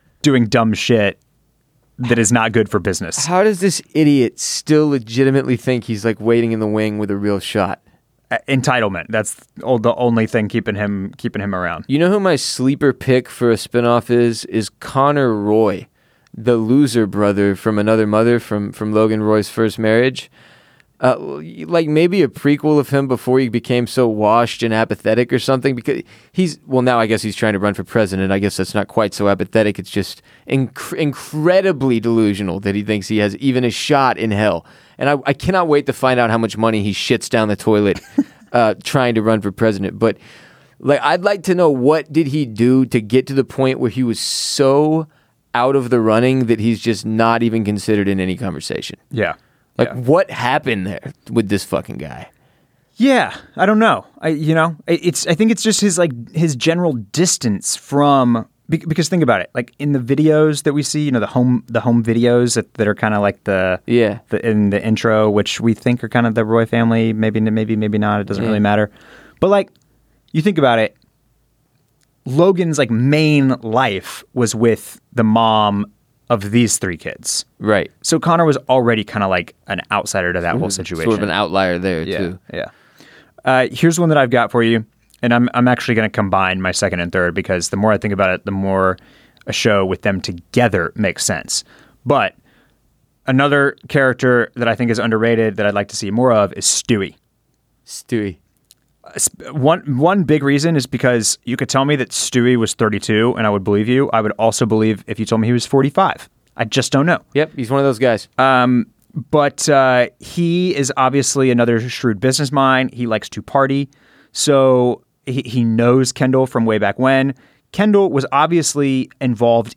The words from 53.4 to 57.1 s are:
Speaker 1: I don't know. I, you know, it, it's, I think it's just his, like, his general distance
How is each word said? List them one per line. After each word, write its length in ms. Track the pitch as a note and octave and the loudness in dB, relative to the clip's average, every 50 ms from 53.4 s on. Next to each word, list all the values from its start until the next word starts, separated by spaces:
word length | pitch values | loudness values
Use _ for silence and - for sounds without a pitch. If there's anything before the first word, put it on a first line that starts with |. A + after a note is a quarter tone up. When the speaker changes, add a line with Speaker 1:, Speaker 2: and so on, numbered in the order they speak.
| - - - | -20 -10 -4
Speaker 1:
I 100 | - F3+ | 0 2
don't 140 | G3 G#3+ G#3+ | 2 4 4
know. 260 | A3+ G#3+ C#3 F#2+ - _ _ - | 4 2 2 0 -4 _ _ -6
I, 80 | - D#3+ | -4 -2
you 220 | D#3+ C#3+ D#3+ D3+ | -2 0 0 0
know, 220 | D#3+ D#3+ D#3+ E3+ D#3+ - - - | 2 2 2 0 -2 -4 -4 -2
it, 180 | F3 - E3 | -2 0 0
it's, 200 | F3+ - - - - | -2 -2 -2 -2 -2
I 80 | E3 | 0
think 160 | - A3 A3 | 2 2 2
it's 100 | A3+ - | 2 0
just 180 | - A3 G3 - | 0 0 0 2
his, 160 | G3+ G#3 D#3+ F3 | 0 0 2 2
like, 120 | F3 D#3+ B2 A#2 A2+ - | 0 0 -2 -6 -12 -8
his 240 | - D#3+ E3+ D#3+ C#3 | -4 -2 0 0 0
general 380 | A#2+ - D#3+ E3 F3 F3+ E3 C3+ | 0 0 0 0 2 0 0 -2
distance 840 | A2+ G2+ - | -4 -6 -6